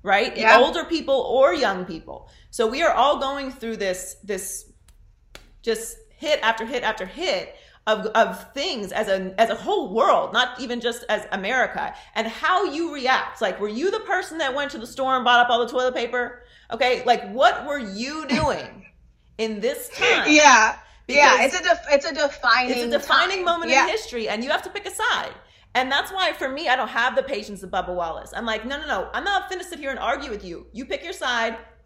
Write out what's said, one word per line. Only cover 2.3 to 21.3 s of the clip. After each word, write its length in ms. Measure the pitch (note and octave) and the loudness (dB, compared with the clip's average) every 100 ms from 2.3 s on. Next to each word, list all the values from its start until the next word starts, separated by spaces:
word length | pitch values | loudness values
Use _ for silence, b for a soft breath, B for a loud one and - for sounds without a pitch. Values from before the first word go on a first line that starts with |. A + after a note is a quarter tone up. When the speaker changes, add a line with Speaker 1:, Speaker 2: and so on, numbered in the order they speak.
| b b | b b
Speaker 1:
So 160 | - A3 | 0 0
we 140 | C4 | 2
are 120 | E4 | 2
all 260 | - C#4 C#4 | 4 4 4
going 320 | C4+ C#4 C4 | -2 -4 -8
through 260 | C4 A3+ G#3+ | -8 -8 -4
this, 380 | G3 F#3 - - | -4 -4 -8 -16
this 480 | G3 F#3+ F#3+ - - _ _ _ - _ _ - - - | -8 -8 -6 -12 -14 _ _ _ -20 _ _ -20 -20 -10
just 360 | A#3 A3 - - - _ | -4 -4 -6 -16 -20 _
hit 220 | D4 D4+ | -2 0
after 240 | A3 A3+ A3+ | 0 -2 -4
hit 180 | C4+ | -4
after 220 | A3 G#3+ F#3 | -4 -4 -10
hit 500 | C4+ F4+ F#3+ - b b b - | -6 -4 -4 -6 b b b -2
of, 200 | G#3+ G#3 | -2 0
of 460 | A3 G3 F#3 - | 2 0 -2 -10
things 400 | C#4 F4+ C4 F#3+ | -6 -4 -4 -6
as 160 | G3 G3+ | -4 -2
a, 260 | F#3+ F#3 F#3+ | -2 -2 0
as 120 | A3+ | 0
a 60 | G3+ | 0
whole 380 | D4 G4+ A#3+ | -2 -2 -2
world, 380 | G#3+ G4 G#3+ F3+ | 0 4 4 2
not 260 | G#3+ B3+ - | 0 -2 -4
even 180 | B3 A#3+ | -8 -4
just 240 | A3+ A#3 - | -4 -6 -4
as 180 | G#3 - | -4 -2
America, 600 | G3 F#3+ B3+ G#3+ D#3+ D3 B B G#3+ | -6 -2 -2 -2 -4 -8 B B -6
and 100 | A3+ | -6
how 360 | - D#4+ F#4 | -4 0 2
you 300 | F#4+ C#4+ E4 | 0 -4 -6
react. 480 | D4 B3 B3+ - - | -4 0 0 -2 -4
Like, 180 | G#3 F#3 | -4 -2
were 80 | G#3 | -6
you 240 | A3 F#4 | -2 -2
the 80 | A4 | -2
person 380 | - F#4+ F#4 D#4+ | -2 -4 -4 -4
that 180 | C#4 C4 | -4 -2
went 160 | C#4 | -6
to 60 | C#4 | -8
the 100 | G#3+ | -12
store 280 | - C4 C4 | -4 0 2
and 80 | A#3 | 4
bought 160 | B3 | 6
up 80 | A#3+ | 6
all 100 | A#3+ | 2
the 100 | A#3 | 0
toilet 240 | B3+ B3+ | 0 -2
paper? 500 | B3+ A#3 B3 A#3+ - b b b | -2 -4 -4 -6 -10 b b b
Okay, 320 | A3+ B3+ A3+ | -2 0 2
like, 260 | B3 A#3 G3 | 2 2 0
what 320 | A3 E4 - C#4+ | 4 4 4 -6
were 140 | C#4+ | -6
you 460 | G#3+ G3 B3+ D#4 C#4+ | -6 -8 -8 -8 -2
doing 580 | A3+ G#3 F3 C3 - - _ _ | 0 0 -2 -8 -16 -20 _ _
Speaker 2:
<laughs> 260 | _ _ - | _ _ -6
Speaker 1:
in 220 | A3 G#3 | -4 -2
this 300 | A3 - - | -4 -4 -10
time? 420 | C5 B4 F4 D#4 | -2 2 4 6
Speaker 2:
Yeah. 460 | D4+ D4 A#3+ A3 - b b - | 8 10 8 6 0 b b 0
Yeah, 260 | C#4 C#4+ | 6 6